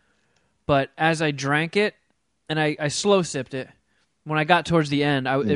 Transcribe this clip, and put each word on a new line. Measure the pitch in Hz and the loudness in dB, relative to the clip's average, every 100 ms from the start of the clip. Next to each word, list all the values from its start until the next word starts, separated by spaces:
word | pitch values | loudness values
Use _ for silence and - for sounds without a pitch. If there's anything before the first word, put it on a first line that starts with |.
| _ _ _ _ _ _ - | _ _ _ _ _ _ 0
But | 143 135 - | 0 0 0
as | 160 160 | 0 0
I | 160 | -2
drank | 139 139 147 165 | -2 -2 -2 0
it, | 202 208 - _ _ _ _ - | 0 -2 -4 _ _ _ _ -6
and | 156 | -2
I, | 151 151 | -2 -2
I | 147 | -4
slow | - 202 196 | -2 2 2
sipped | 165 143 123 | 2 -6 -8
it, | 131 - _ _ _ _ _ | -10 -10 _ _ _ _ _
when | 147 156 | -4 -2
I | |
got | 151 175 170 | 2 2 4
towards | 170 147 | 0 2
the | 143 | 0
end, | 143 139 127 | 0 0 0
I, | 135 | -2
it | 143 | 0